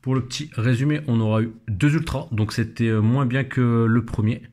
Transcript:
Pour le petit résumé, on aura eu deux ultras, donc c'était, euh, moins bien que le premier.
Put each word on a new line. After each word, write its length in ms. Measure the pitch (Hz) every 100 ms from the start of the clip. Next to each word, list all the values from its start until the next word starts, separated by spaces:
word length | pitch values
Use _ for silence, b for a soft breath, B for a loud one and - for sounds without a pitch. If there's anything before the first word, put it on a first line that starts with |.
Pour 140 | 131 131
le 100 | 127
petit 240 | - 151
résumé, 480 | - 117 120 143 151 151
on 120 | 117
aura 220 | 110 110
eu 120 | 113 - -
deux 280 | 98 147 156
ultras, 320 | 160 135 151
donc 220 | 110 107
c'était, 340 | - 113 - 117
euh, 140 | 110
moins 240 | 107 131 131
bien 180 | 131
que 420 | 113 - 123 117 113
le 200 | 117 113
premier. 420 | - 107 - -